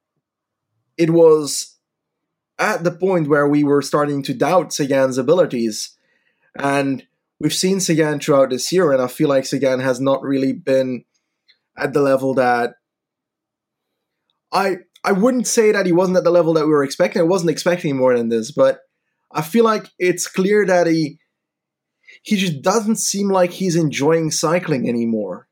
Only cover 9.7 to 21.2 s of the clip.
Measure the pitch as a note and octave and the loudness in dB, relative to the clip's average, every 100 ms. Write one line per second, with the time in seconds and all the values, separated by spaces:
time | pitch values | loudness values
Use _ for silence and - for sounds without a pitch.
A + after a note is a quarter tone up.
9.7 | B2+ C3 B2 C3+ C3+ C3+ C3+ C3+ B2 - | 0 -2 -2 0 -2 -2 -2 -2 -4 -2
10.7 | C3 C3 B2 - _ _ _ _ _ _ | 0 0 -6 -12 _ _ _ _ _ _
11.7 | - C#3 C#3+ C#3 C3+ C3+ C3 B2 A#2+ B2 | -8 -4 0 2 2 0 0 2 0 -2
12.7 | - _ _ _ _ _ _ _ _ _ | -8 _ _ _ _ _ _ _ _ _
13.7 | _ _ _ _ _ _ _ _ E3+ G3 | _ _ _ _ _ _ _ _ -2 -2
14.7 | F#3 - _ - G3 A#3+ B3 A3 - G#3+ | -4 -10 _ -2 2 2 2 0 2 2
15.7 | G3+ F#3 E3+ F#3 F#3 D#3+ F3 D#3+ D#3+ D3+ | 2 2 2 2 2 2 2 2 2 2
16.7 | D3 C#3 - F3 G#3 E3 F#3+ E3 D3+ F3+ | 2 0 0 -2 2 0 2 0 -2 -2
17.7 | F3 E3 C3+ B2+ A#2+ A#2 A#2 A2 - C3+ | -2 -2 0 2 2 0 -2 -4 0 0
18.7 | - _ _ _ _ _ C#3+ D#3+ A3+ A3+ | 0 _ _ _ _ _ -8 -2 2 2
19.7 | G#3+ - - F3+ F3 - - F#3+ G#3 F#3+ | 0 -6 -4 -2 -2 -4 -4 0 2 2
20.7 | F3+ E3 E3 D#3 - | 2 2 0 -2 -6